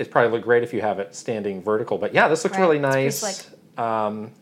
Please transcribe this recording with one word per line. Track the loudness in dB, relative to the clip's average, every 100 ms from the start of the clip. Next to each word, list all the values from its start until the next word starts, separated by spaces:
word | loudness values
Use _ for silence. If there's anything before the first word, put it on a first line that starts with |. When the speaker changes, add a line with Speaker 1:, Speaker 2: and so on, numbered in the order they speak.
Speaker 1:
it | 0
probably | 2 4
looked | 2
great | 2 2
if | 2
you | -2
have | -2 -2
it | -6
standing | -8 -6 -4 -4 -4
vertical. | -2 -2 0 -2
But | 0
yeah, | 2 2
this | 2
looks | 0 2
Speaker 2:
Right. |
Speaker 1:
really | 2 2
Speaker 2:
It's | 2
pretty | 2
Speaker 1:
nice. | 0 -2 -6 -8 -14
Speaker 2:
slick. | -20 _ -6
Speaker 1:
Um, | -4 -2 -2 -4 -10 -16